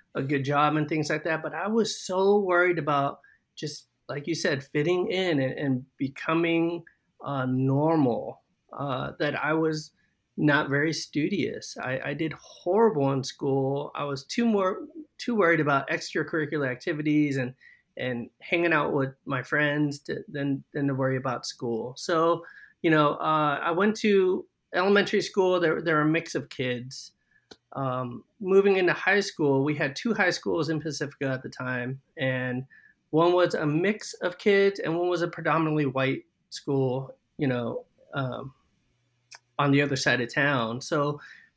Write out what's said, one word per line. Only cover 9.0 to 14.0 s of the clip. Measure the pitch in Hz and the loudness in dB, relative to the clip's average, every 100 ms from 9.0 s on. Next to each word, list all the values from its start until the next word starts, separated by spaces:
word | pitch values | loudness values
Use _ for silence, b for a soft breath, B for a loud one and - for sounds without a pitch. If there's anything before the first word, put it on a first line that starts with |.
| 139 - | -6 -4
that | 151 | -4
I | - 143 | -2 0
was | 160 160 156 151 _ _ _ _ - | 2 0 -2 -8 _ _ _ _ 0
not | 151 147 151 | 2 4 2
very | 139 156 | 0 0
studious. | 156 - 147 160 196 117 - - - | -2 -6 -2 -2 0 -2 -4 -12 -10
I, | 123 131 | -6 -6
I | 143 | -6
did | 147 160 | -4 -6
horrible | - - - - 196 226 156 139 | -6 -18 -10 0 4 4 4 2
in | 135 | 0
school. | 127 - 143 135 135 139 143 | -2 -4 -2 0 0 -2 -6
I | - | -6